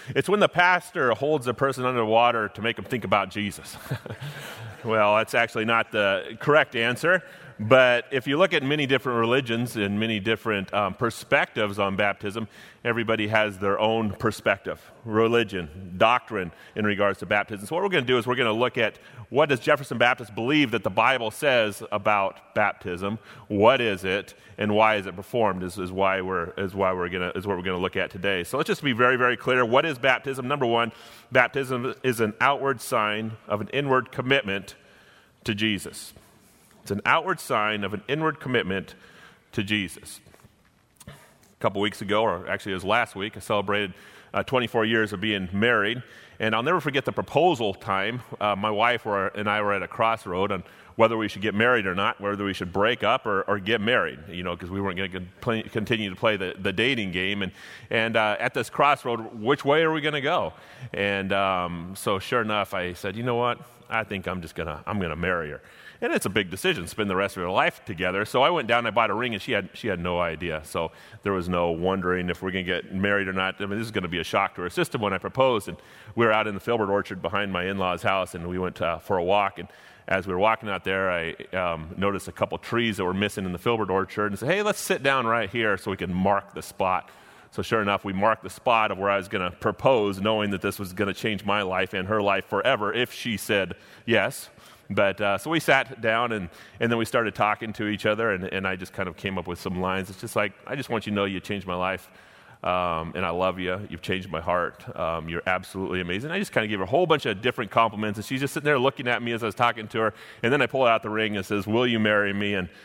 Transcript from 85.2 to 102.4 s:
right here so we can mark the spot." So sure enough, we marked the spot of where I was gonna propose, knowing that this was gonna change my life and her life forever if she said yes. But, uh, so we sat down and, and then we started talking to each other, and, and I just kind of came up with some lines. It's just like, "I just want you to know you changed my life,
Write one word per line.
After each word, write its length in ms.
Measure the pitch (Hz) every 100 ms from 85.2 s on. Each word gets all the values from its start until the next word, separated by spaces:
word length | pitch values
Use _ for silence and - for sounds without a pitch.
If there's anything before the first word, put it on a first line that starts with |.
| 113
right 220 | 117 98
here 300 | 120 110 98
so 120 | 104
we 60 | 95
can 160 | 90
mark 400 | 90 98 101 -
the 80 | 80
spot." 480 | - - 95 92 - - - - -
So 100 | -
sure 180 | 92 113
enough, 240 | 101 101
we 80 | 101
marked 300 | 92 110 107
the 80 | -
spot 400 | - 131 113 107
of 80 | 95
where 120 | 98
I 60 | 98
was 120 | 92
gonna 240 | 104 90
propose, 680 | - 110 - - 127 101 95
knowing 300 | 107 110 104
that 100 | 92
this 180 | 101 -
was 140 | 95
gonna 220 | 92 98
change 320 | 92 113 98 101
my 160 | 104
life 320 | 95 92 95
and 140 | 98 92
her 120 | 107
life 240 | 101 98 -
forever 460 | 101 117 120 104
if 200 | 110 123
she 260 | - 123 101
said 360 | - 101 92 - - -
yes. 460 | - 110 110 - - - - - -
But, 280 | 98 98 95
uh, 200 | 101 98
so 100 | 151
we 120 | 160
sat 420 | - 135 120 123
down 300 | 113 113 120
and, 180 | 107 87 - - -
and 140 | 117
then 60 | 117
we 80 | 113
started 280 | 123 107
talking 380 | - 107 104 113
to 140 | 101 107
each 160 | 104
other, 280 | 107 107 113
and, 120 | 95
and 240 | 95 95 95
I 80 | 92
just 160 | 92
kind 160 | - 92
of 80 | 85
came 220 | 98 95
up 80 | 87
with 120 | 87
some 220 | 95 90
lines. 300 | 92 95 95
It's 100 | 92
just 160 | 117 113
like, 160 | 104 - -
"I 100 | 143
just 140 | -
want 160 | 113 107
you 40 |
to 60 | 101
know 80 |
you 160 | 98 92
changed 260 | - 101 92
my 80 |
life, 360 | 90 92 92 - - - -